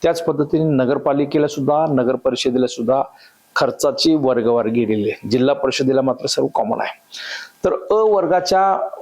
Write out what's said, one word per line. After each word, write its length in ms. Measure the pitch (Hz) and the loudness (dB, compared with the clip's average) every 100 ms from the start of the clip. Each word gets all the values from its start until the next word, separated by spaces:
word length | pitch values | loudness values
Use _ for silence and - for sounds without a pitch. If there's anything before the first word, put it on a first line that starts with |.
त्याच 220 | 165 170 | -2 0
पद्धतीने 400 | - 147 147 165 | -2 -2 0 0
नगरपालिकेला 800 | 160 139 127 139 147 139 143 156 147 | 2 2 2 0 0 0 0 0 0
सुद्धा, 400 | 147 135 151 160 | 0 0 2 2
नगर 260 | 135 123 | 0 0
परिषदेला 520 | 127 131 123 135 123 123 | 0 -2 -2 0 0 0
सुद्धा 360 | - 117 131 139 - - _ _ - | -2 0 0 -2 -8 -20 _ _ -2
खर्चाची 580 | 139 - 147 127 165 | -2 0 -2 0 2
वर्गवारी 560 | 156 131 120 113 120 110 | 2 2 2 2 2 0
गेलेली 400 | 117 110 107 104 | 0 0 0 -2
आहे. 180 | - 110 | -4 -2
जिल्हा 260 | 120 131 | 0 2
परिषदेला 460 | 139 135 - 131 131 | 2 -2 0 0 2
मात्र 260 | 135 123 131 | 0 -2 -4
सर्व 200 | - 135 | -2 -2
कॉमन 340 | - - - | -2 -2 -4
आहे. 100 | - - _ - - - - _ | -6 -10 _ -16 -14 -14 -14 _
तर 80 | 185 | -2
अ 220 | - - | -2 0
वर्गाच्या 920 | 208 220 202 170 180 180 190 196 190 - - | 2 4 2 2 0 2 2 2 0 -2 -8